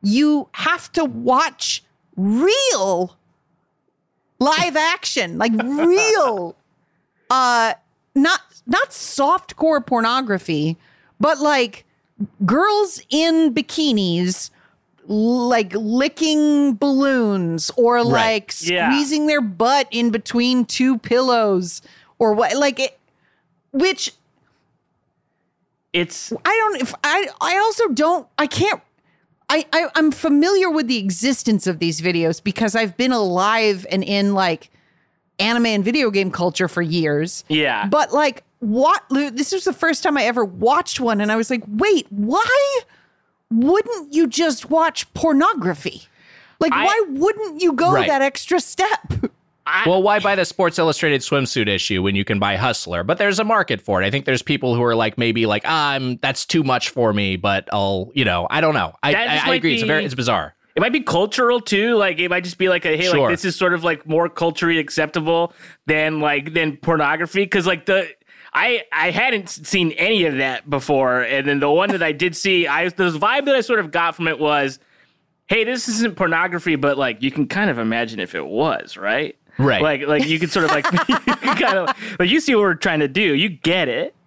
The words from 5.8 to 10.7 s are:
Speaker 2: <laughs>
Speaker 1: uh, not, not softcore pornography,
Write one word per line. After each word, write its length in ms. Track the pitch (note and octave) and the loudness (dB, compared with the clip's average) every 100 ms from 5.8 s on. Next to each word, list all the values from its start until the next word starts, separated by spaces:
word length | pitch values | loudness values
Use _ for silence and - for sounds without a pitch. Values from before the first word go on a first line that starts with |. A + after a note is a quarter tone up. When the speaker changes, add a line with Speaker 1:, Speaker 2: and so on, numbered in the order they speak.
| E4 F4+ A4 A4 C#4+ G#3 F3 - _ _ _ | 2 4 4 2 2 0 -6 -12 _ _ _
Speaker 2:
<laughs> 360 | _ _ _ _ | _ _ _ _
Speaker 1:
uh, 440 | C4 B3+ A#3+ A3+ - _ _ _ | 0 2 2 0 -2 _ _ _
not, 280 | - D4 F#4 - _ - | 0 2 2 -4 _ -4
not 220 | F4+ C5+ | -2 -2
softcore 960 | - - - C#4 F4 - - D#4+ D4+ A#3+ | -4 -8 -2 0 0 -2 -2 0 0 0
pornography, 920 | A#3+ A3+ B3+ C4 F#3+ - D#3 D#3 | 0 0 0 -2 -4 -2 -2 -2